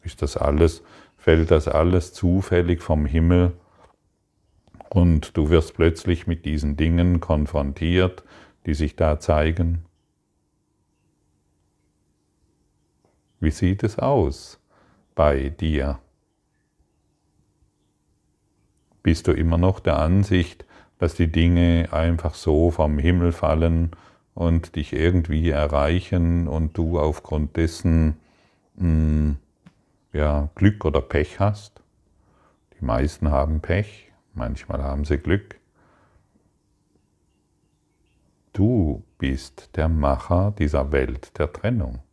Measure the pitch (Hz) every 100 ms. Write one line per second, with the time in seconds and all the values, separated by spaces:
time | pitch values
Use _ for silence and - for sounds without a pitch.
0 | - - 71 - 71 73 82 - - -
1 | - _ - 80 80 80 80 78 85 90
2 | 82 - 90 90 95 87 87 87 - 78
3 | 73 80 82 87 90 85 _ _ _ _
4 | _ _ _ _ _ _ _ - - 98
5 | 87 80 - - 76 82 78 - 82 80
6 | - 85 - 82 - 78 73 73 80 85
7 | 87 87 - 76 73 78 71 71 82 90
8 | 92 92 - - - _ - 76 76 -
9 | 80 76 - 78 78 85 85 85 82 _
10 | _ _ _ _ _ _ _ _ _ _
11 | _ _ _ _ _ _ _ _ _ _
12 | _ _ _ _ _ _ _ _ _ _
13 | _ _ _ _ 80 - 92 98 110 -
14 | 127 139 76 71 - - _ _ _ _
15 | _ - 76 69 69 73 82 73 69 71
16 | _ _ _ _ _ _ _ _ _ _
17 | _ _ _ _ _ _ _ _ _ _
18 | _ _ _ _ _ _ _ _ _ _
19 | - 82 - 82 82 82 92 95 - 76
20 | 78 92 101 92 85 - - - _ _
21 | 87 - 82 80 85 87 87 85 82 80
22 | 82 82 80 - - 76 85 80 76 76
23 | 73 90 87 82 78 80 82 82 82 -
24 | - _ _ - 85 82 82 - 73 -
25 | 80 90 82 78 82 73 73 71 73 87
26 | - 90 85 85 82 76 80 - 80 85
27 | 76 76 - 78 76 - 82 - 85 82
28 | 80 78 _ _ _ _ _ - 87 80
29 | 78 76 76 71 _ _ - _ _ _
30 | _ 73 76 73 73 - 98 104 - 76
31 | - - - - 101 104 - _ _ _
32 | _ _ _ _ _ _ _ _ 64 58
33 | 71 - 78 67 73 78 - 85 104 -
34 | _ _ _ - 58 67 - 69 69 69
35 | 76 71 - 98 - - _ _ _ _
36 | _ _ _ _ _ _ _ _ _ _
37 | _ _ _ _ _ _ _ _ _ _
38 | _ _ _ _ _ - 104 123 80 65
39 | - _ 67 65 - - - - 80 80
40 | 71 65 - 87 98 104 76 73 69 69
41 | 65 65 - - 76 - 104 120 71 62
42 | -